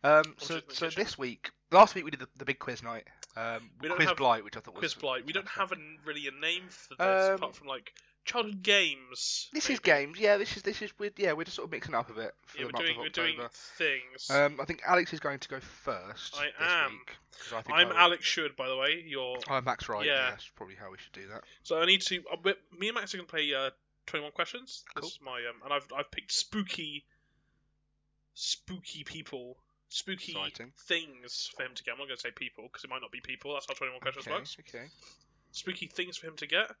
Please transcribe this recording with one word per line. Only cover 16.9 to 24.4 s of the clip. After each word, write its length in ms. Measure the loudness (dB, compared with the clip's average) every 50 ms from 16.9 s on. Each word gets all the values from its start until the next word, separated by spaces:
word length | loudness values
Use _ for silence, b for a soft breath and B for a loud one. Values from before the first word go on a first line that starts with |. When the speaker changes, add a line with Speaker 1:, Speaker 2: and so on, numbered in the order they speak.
Speaker 1:
week, 240 | -2 -8 -14 -16 -18 -18 _ _ -20 -16
'cause 100 | -12 -6
I 100 | -6 -6
think 160 | -4 2 6 6
Speaker 2:
I'm 80 | 6
Speaker 1:
I 40 | 6
will 60 | 8 8
Speaker 2:
Alex 260 | 8 8 8 4 2
Should, 320 | 0 2 2 0 -2 -2
by 120 | -2 -2 -2
the 80 | 0
way. 260 | 2 2 2 2 0 -4
You're 300 | -8 -6 -4 -4 -4 -4 -6 -4 0
Speaker 1:
I'm 160 | 0 0 2
Max 240 | 0 -2 -2 -2 -4
Wright. 180 | -2 0 2
Speaker 2:
Yeah. 60 | 4 4
Speaker 1:
Yeah, 160 | 4 2 2
that's 180 | -2 -4 -14 -20
probably 260 | _ -16 -16 -14 -14
how 140 | -16 -14 -16
we 60 | -14 -16
should 140 | -18 -18
do 140 | -16 -16 -14 -12
that. 140 | -12 -14 B B B B _
Speaker 2:
So 160 | -2 2 4
I 40 | 6
need 160 | 6 6 4
to. 200 | 4 -2 -2 -4 -4 -8
Uh, 40 | -10 -2 0
we, 100 | 0 0 0 _ _ -10 -4
me 100 | -4 -2
and 60 | -2
Max 180 | -2 -4 -4 -8
are 40 | -10
gonna 80 | -10 -4
play, 240 | -2 0 0 2 0
uh, 160 | 0 0 -2 -6 _ _ _ _ _ _
twenty-one 260 | -6 -6 -6 -6 -4
questions. 500 | _ -4